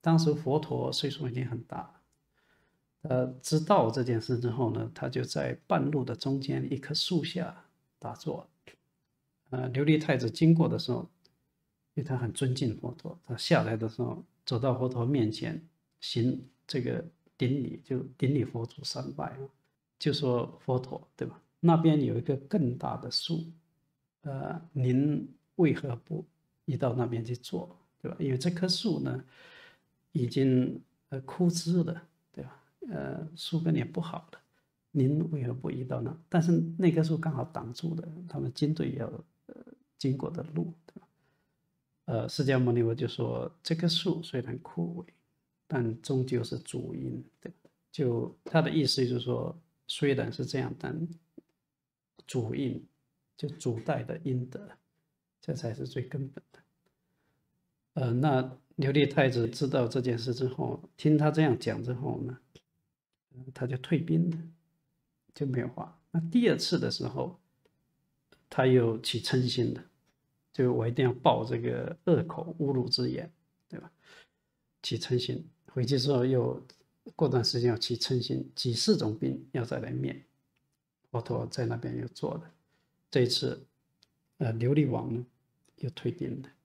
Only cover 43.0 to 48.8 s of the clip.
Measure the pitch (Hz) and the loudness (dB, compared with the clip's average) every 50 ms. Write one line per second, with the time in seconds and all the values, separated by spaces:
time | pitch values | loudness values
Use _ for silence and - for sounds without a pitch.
43 | - 117 - - 120 117 120 120 120 - - _ _ - 170 165 175 170 160 - | -4 -4 -4 -4 -4 -2 -2 -4 -6 -8 -10 _ _ -4 -2 0 2 2 2 2
44 | - - 165 160 - - - 127 120 120 - - - - - - 170 175 - 175 | 0 0 -2 -2 -4 -6 -6 -6 -4 -4 -8 -10 -12 -10 -6 -4 -4 -4 -4 -8
45 | - - _ _ _ _ _ _ _ _ _ _ _ _ - 131 120 113 113 - | -12 -14 _ _ _ _ _ _ _ _ _ _ _ _ -2 0 0 0 -2 -4
46 | - - 139 131 127 131 127 120 113 - - 120 - - - - - - - - | -4 -2 0 0 0 2 0 -2 -2 -2 -6 -8 -8 -8 -8 -8 -8 -6 -8 -6
47 | 131 127 123 120 127 - _ _ _ - - _ _ _ _ _ _ _ - - | -6 -6 -6 -8 -10 -14 _ _ _ -16 -16 _ _ _ _ _ _ _ -4 -2
48 | 147 123 117 117 120 - - _ _ - - 160 160 160 - 160 | 0 0 2 0 -2 -4 -8 _ _ 0 2 2 2 4 2 2